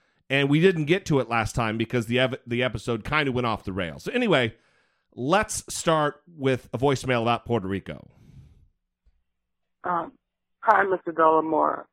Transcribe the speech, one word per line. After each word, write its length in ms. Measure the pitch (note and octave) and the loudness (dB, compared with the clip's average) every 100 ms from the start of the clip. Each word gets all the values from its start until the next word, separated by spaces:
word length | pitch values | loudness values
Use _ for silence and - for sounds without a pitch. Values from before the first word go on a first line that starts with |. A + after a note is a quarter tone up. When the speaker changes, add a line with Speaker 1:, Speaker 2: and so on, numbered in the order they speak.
| _ _ - | _ _ -2
Speaker 1:
and 200 | C#3 C#3 | 0 4
we 100 | D3+ | 4
didn't 240 | F#3+ E3 | 4 2
get 220 | D3 F#3 - | 0 -2 2
to 140 | C#3 | 0
it 80 | A#2 | 0
last 240 | A#2 G#2+ | -2 -2
time 240 | - A2+ A2+ | -2 -2 -2
because 260 | A2 B2 G#2+ | -2 -2 0
the 120 | B2 | 0
ev-, 220 | C3 C3+ A#2+ | 0 -2 -6
the 160 | A#2+ | -2
episode 400 | B2 A2 - A2+ | -2 -4 -6 -6
kinda 300 | - D3+ C#3 | -2 -2 -2
went 140 | B2 A#2+ | -2 -2
off 180 | G2+ | -4
the 80 | - | -6
rails. 320 | F#2+ E2+ C#2 | -6 -6 -8
So 80 | G#3 | -6
anyway, 420 | B3+ A#3 C#3+ A#2 - _ _ _ _ _ | -2 2 2 0 -4 _ _ _ _ _
let's 500 | - C3 G3 G#3+ - - | -8 0 0 0 -8 -8
start 480 | - E3+ D#3 D3 - _ | -4 0 2 0 -4 _
with 420 | D#3+ C3 B2 - | -4 0 0 -4
a 40 | A#2+ | -2
voicemail 440 | C#3 C3 B2+ A#2+ | 0 0 0 0
about 240 | A2+ A#2 - | 0 -2 -2
Puerto 200 | A#2 F#2+ | -4 -2
Rico. 440 | F#2+ - C#2+ - _ - - - _ _ _ _ _ _ _ _ _ _ _ _ _ | -6 -8 -16 -16 _ -20 -20 -20 _ _ _ _ _ _ _ _ _ _ _ _ _
Speaker 2:
Um, 280 | F3+ E3+ D#3+ _ _ _ _ _ | -4 -4 -6 _ _ _ _ _
hi, 220 | A3+ G3 | 2 4
Mister 300 | G3 F3+ F3 | 4 -2 -4
Dollamore. 720 | D#3+ D#3+ D#3+ D#3+ D3+ D3+ - - | 2 4 4 2 2 0 -2 -10